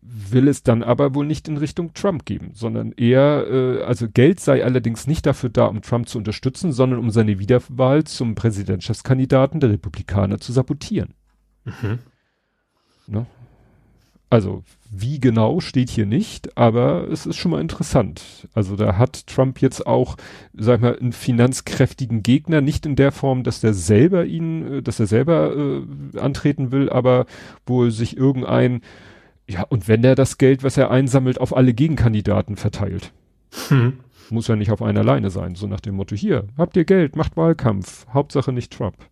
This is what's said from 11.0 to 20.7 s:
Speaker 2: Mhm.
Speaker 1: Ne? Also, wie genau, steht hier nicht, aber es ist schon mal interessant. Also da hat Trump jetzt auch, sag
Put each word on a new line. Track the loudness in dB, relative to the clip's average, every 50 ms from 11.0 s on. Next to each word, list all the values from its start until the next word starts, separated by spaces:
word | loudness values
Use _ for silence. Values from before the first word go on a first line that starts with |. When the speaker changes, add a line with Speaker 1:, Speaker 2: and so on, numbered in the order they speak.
| -4 -6 -10 _ _ _ _ _ _ _ _ _ _
Speaker 2:
Mhm. | -16 -14 -8 -6 -6 -6 -6 -8 _ _ _ _ _ _ _ _ _ _ _ _ _ _ _ _ _ _ _ _ -8
Speaker 1:
Ne? | -8 -8 -8 -8 _ _ -20 _ _ _ _ _ _ _ _ _ _ _ _ _ _ _ _ _
Also, | 2 2 2 2 -6 -8 -12 _ _ _ _ _
wie | -14 -10 -8 -6 -6 0
genau, | 2 2 4 4 2 2 2 0
steht | -4 -2 -2 -2 -2 0
hier | -2 -2 -2
nicht, | 0 0 -2 -2 -4 -8 -14 -14 -12 -2 2
aber | 2 4 4 4 2 2 0 -2 -4 -6
es | -8 -8 -6
ist | -8 -10 -4
schon | -4 -2
mal | -2 -2
interessant. | -4 -6 -6 -6 -8 0 2 0 0 0 -4 -12 -18 -20 -20 -20 -20 -8 _
Also | -2 -2 -2 -2
da | -2 0 0 2 2
hat | 2 0 0 -8 -18
Trump | -10 0 0 0 0 0 0
jetzt | 0 0 0 -2 -4 0
auch, | 0 0 0 -2 -4 -16 -16 -20 -20 -20 -20 -20 _
sag | -4 2 2